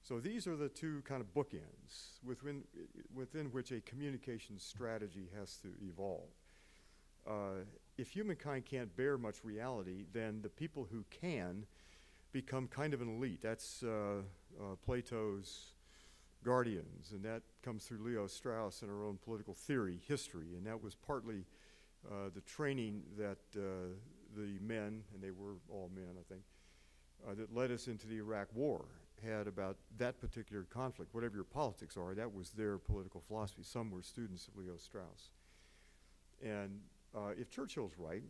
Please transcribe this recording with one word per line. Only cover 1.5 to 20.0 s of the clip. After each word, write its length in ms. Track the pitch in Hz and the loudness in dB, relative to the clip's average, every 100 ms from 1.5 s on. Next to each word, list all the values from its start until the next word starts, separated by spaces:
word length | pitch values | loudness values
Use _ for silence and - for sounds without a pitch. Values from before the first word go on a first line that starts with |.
| 87 78 - - - - - 123 | 0 -6 -12 -12 -12 -12 -10 -4
within, 380 | 123 135 143 - - 82 - - | -2 -2 -4 -6 -10 -10 -10 -8
within 320 | 123 127 156 147 | -6 -4 -2 0
which 200 | 127 123 | 0 0
a 80 | 120 | -2
communication 800 | - 127 143 131 - 117 - 101 | -2 -2 0 0 0 -4 -4 -8
strategy 680 | - - 120 113 104 90 92 101 | -6 -2 0 2 0 -2 -6 -4
has 180 | 95 - | -6 -6
to 120 | 98 90 | -8 -6
evolve. 460 | 98 85 98 87 - - - - - - - - - - - | -6 0 0 0 -4 -14 -20 -20 -20 -20 -20 -20 -20 -12 -2
Uh, 380 | 107 98 95 98 - - - | 0 2 0 -4 -10 -12 -4
if 120 | 120 | -2
humankind 560 | 190 214 160 147 135 - | 0 2 2 2 0 2
can't 280 | 135 113 90 | 0 0 4
bear 200 | 135 139 | 6 6
much 260 | 113 101 | 2 -2
reality, 640 | 113 107 123 123 92 92 87 | -4 -2 0 0 0 -2 -2
then 300 | 113 110 107 | 0 2 2
the 80 | 104 | -2
people 380 | - 160 147 104 | -2 -2 0 -2
who 140 | 113 101 | -2 -4
can 540 | - 175 143 90 92 107 - - - - - - | -2 2 2 2 0 -4 -12 -20 -20 -20 -20 -2
become 360 | 135 127 131 127 | -2 2 2 2
kind 260 | - 151 | 2 4
of 80 | 139 | 4
an 140 | 120 110 | 2 2
elite. 260 | 131 90 | 2 2
That's, 420 | 113 113 - - | 2 2 -2 0
uh, 400 | 120 110 104 101 98 92 - - | 4 4 4 4 0 -6 -14 -6
uh, 160 | 101 95 | -4 0
Plato's 920 | - 123 120 117 107 98 95 - - - - - - - - - | 4 4 4 2 2 2 -2 -8 -10 -16 -20 -20 -20 -20 -20 0
guardians, 680 | 117 127 120 95 78 90 82 | 8 8 8 2 -2 -8 -6
and 120 | 104 | -2
that 200 | 107 113 - - | 0 -2 -4 -8
comes 220 | - 110 | -4 -4
through 160 | - 113 | -4 -2
Leo 280 | 110 113 101 | 2 2 2
Strauss 540 | - 127 113 104 - | 0 0 2 2 0
and 80 | 104 | -4
our 160 | 101 104 | 0 0
own 120 | 98 | -2
political 300 | - 110 104 | -2 -2 -2
theory, 480 | 92 - 139 98 87 | -6 4 6 6 2